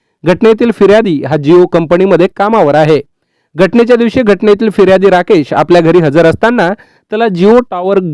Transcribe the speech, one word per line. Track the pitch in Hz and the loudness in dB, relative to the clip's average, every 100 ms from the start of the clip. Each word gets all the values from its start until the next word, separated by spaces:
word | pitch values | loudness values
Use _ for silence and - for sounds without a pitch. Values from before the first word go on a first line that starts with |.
| _ _ | _ _
घटनेतील | 151 175 220 226 240 | -4 0 0 0 -2
फिर्यादी | - 190 208 214 147 | 0 2 2 0 -4
हा | 131 151 | -4 -4
Jio | 143 175 175 | 2 2 2
कंपनीमध्ये | 170 156 175 190 170 185 - | 0 -2 0 0 0 0 -2
कामावर | 202 226 151 147 | -2 0 0 0
आहे. | 156 147 - _ _ _ _ 147 | 0 0 -4 _ _ _ _ -4
घटनेच्या | 185 240 233 240 | -2 0 0 0
दिवशी | 233 262 | 0 -2
घटनेतील | 220 190 214 208 226 | -2 0 0 0 0
फिर्यादी | 190 185 190 196 | 0 0 2 2
राकेश | 180 180 190 139 | 0 0 -2 0
आपल्या | 117 151 175 | -4 0 2
घरी | 165 175 | 2 2
हजर | 156 147 165 | 0 2 0
असताना | - 220 240 175 | 0 -2 -2 -4
त्याला | 208 _ _ _ 214 233 | -6 _ _ _ -6 -4
Jio | 175 196 240 247 | 0 2 2 0
टॉवर | 180 185 196 180 | -6 -4 -4 -2